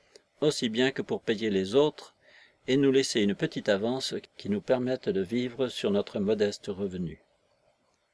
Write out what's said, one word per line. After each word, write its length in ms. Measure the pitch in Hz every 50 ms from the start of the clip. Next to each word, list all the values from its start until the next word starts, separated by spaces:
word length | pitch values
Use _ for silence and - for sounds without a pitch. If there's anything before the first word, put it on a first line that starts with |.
| _ _ _ - _ _ _ -
aussi 280 | - 151 - - 131 117
bien 240 | 110 117 127 135 131
que 100 | - 110
pour 200 | - 117 101 -
payer 280 | - 113 101 113 110
les 240 | 98 95 95 95 104
autres, 400 | 139 147 151 - - - - _ _ _ _ - - - _ _ _ - -
et 80 | 127
nous 160 | 139 139 139 127
laisser 280 | 135 135 - - 120
une 140 | 104 101 98
petite 340 | - 165 151 - 131 110 -
avance 460 | 101 95 104 117 135 160 - - - 104 - - _
qui 120 | - - -
nous 120 | 101 101
permette 480 | - - 131 123 123 127 131 123 - 117
de 120 | 95 95
vivre 460 | 95 90 113 123 123 127 120 127 131
sur 240 | 120 - - - 110
notre 300 | 101 101 101 - - 110
modeste 460 | 101 98 110 104 107 101 98 - - -
revenu. 560 | 98 90 101 98 90 90 90 80 78 - _ _ _ _ _ _ _ _ _ _ _ _ _ _ _ _ _ _